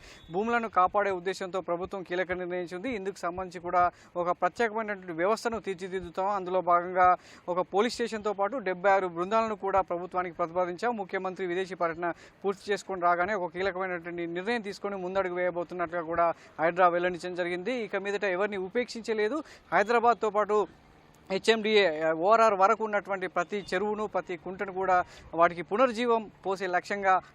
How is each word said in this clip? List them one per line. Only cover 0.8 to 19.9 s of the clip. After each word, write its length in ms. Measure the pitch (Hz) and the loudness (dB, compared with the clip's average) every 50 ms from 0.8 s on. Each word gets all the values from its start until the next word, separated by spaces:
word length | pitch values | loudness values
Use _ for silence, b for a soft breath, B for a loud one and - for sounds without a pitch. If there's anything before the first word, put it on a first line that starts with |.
| 180 185 - 208 202 196 | 4 4 4 2 0 0
ఉద్దేశంతో 500 | 190 180 175 190 190 - 196 185 170 190 | 0 -2 -4 -6 -6 -6 -6 -6 -6 -4
ప్రభుత్వం 420 | 170 - 175 170 180 - - 196 180 | -4 -2 -4 -4 -4 -6 -8 -8 -8
కీలక 280 | 156 180 180 185 165 | -4 -2 -2 -2 -2
నిర్ణయించింది. 580 | 185 180 180 175 175 180 180 160 180 180 185 262 | -2 -4 -4 -4 -4 -6 -6 -6 -8 -8 -6 -6
ఇందుకు 300 | 247 202 190 190 190 - | -6 -6 -6 -8 -8 -6
సంబంధించి 400 | - 175 175 185 190 185 170 185 | -6 -6 -6 -6 -8 -10 -10 -10
కూడా 320 | 165 180 175 180 180 175 - B B B B 180 | -6 0 2 4 4 2 2 B B B B -4
ఒక 120 | 175 175 | -2 -2
ప్రత్యేకమైనటువంటి 800 | 175 - - 180 - - 240 226 208 226 220 208 208 190 185 180 | 0 0 0 -2 0 0 -2 0 0 -2 -4 -4 -6 -8 -8 -8
వ్యవస్థను 480 | 165 156 170 196 220 214 - 240 226 214 | -4 0 2 2 2 0 -2 -4 -4 -4
తీర్చిదిద్దుతాం. 680 | 175 190 190 165 185 190 175 190 175 175 156 - 190 196 | -4 -6 -6 -6 -6 -8 -6 -8 -8 -8 -4 -2 -2 0
అందులో 340 | 208 196 180 175 185 185 | 0 -2 -2 -2 0 0
భాగంగా 560 | 175 175 175 175 175 180 185 180 180 180 180 - B B B B B - | 2 4 2 2 2 0 2 4 6 6 6 4 B B B B B -6
ఒక 100 | 180 175 | -2 -2
పోలీస్ 340 | 175 - - 190 214 247 - | -2 0 2 0 2 0 0
స్టేషన్తో 400 | - 240 214 220 220 202 214 202 | -4 -6 -6 -6 -6 -4 -4 -2
పాటు 240 | 190 196 202 226 277 | 0 -2 -2 -2 -4
డెబ్బై 340 | 202 185 185 180 175 202 | -4 -4 -4 0 2 4
ఆరు 160 | 196 196 185 180 | 4 4 2 0
బృందాలను 480 | 170 165 175 190 214 226 226 220 214 | -2 -4 -4 0 0 0 0 0 -2
కూడా 260 | 190 - 190 190 196 | -4 -2 0 2 2
ప్రభుత్వానికి 540 | 180 - 175 175 180 180 - 185 180 180 160 | 2 0 -2 -6 -6 -6 -4 -4 -4 -4 -4
ప్రతిపాదించాం. 600 | - 175 160 165 185 180 175 180 165 - 240 240 214 | -4 -4 -2 0 0 -2 -2 -2 -2 -2 -2 -2 -2
ముఖ్యమంత్రి 500 | 196 180 - 190 185 190 185 180 190 180 | -4 -4 -4 -4 -4 -4 -6 -4 -4 -4
విదేశీ 280 | 175 185 190 175 190 | -2 -2 -4 -4 -4
పర్యటన 380 | 175 180 165 160 160 175 170 160 B B B B B - | -2 -2 -2 -2 -2 -4 -4 -4 B B B B B -4
పూర్తి 260 | 190 202 190 - 202 | -4 -4 -2 -2 -4
చేసుకొని 300 | 208 190 - - 190 185 | -4 -4 -4 -6 -4 0
రాగానే 320 | 170 175 175 170 175 196 220 | 2 2 4 4 2 0 0
ఒక 200 | 202 175 170 156 | -2 -4 -4 -4
కీలకమైనటువంటి 720 | 175 190 196 175 180 190 185 180 175 165 175 175 175 170 170 | -2 -2 -2 -2 -2 -4 -4 -4 -6 -6 -8 -8 -6 -6 -6
నిర్ణయం 340 | 170 180 185 208 240 240 | -6 -6 -4 -2 -4 -4
తీసుకొని 340 | 202 202 185 - - 202 202 | -4 -6 -8 -8 -6 -6 -6
ముందడుగు 380 | 196 180 180 190 196 190 185 175 | -6 -6 -4 -2 -2 -2 -2 -2
వేయబోతున్నట్లుగా 680 | 180 180 180 175 170 175 - 180 180 175 160 165 175 | -2 -2 -2 -2 -4 -6 -6 -6 -6 -6 -4 -4 -4
కూడా 320 | 170 156 170 170 170 170 160 B B B B - | -4 -2 0 2 2 2 0 B B B B -2
హైడ్రా 280 | 151 170 175 175 185 175 | 0 0 4 6 6 6
వెల్లడించడం 480 | 170 175 175 180 180 165 170 180 180 | 6 4 2 0 0 -2 -6 -6 -4
జరిగింది. 380 | 170 180 170 180 175 180 202 262 | -2 -2 -2 -2 -4 -4 -4 -4
ఇక 220 | 247 220 185 - | -4 -4 -4 -6
మీదట 280 | 196 190 202 202 202 202 | -6 -4 -4 -4 -2 0
ఎవరిని 340 | 202 180 175 202 208 208 196 | 0 0 0 0 -2 -2 -4
ఉపేక్షించలేదు. 840 | 185 190 - 240 247 - - 233 214 - 226 220 208 214 262 320 294 B B B B - 160 | -6 -4 -2 -2 -4 -4 -6 -8 -6 -4 -2 0 0 0 -2 -4 -6 B B B B 0 2
హైదరాబాద్తో 560 | 175 208 202 | 2 2 4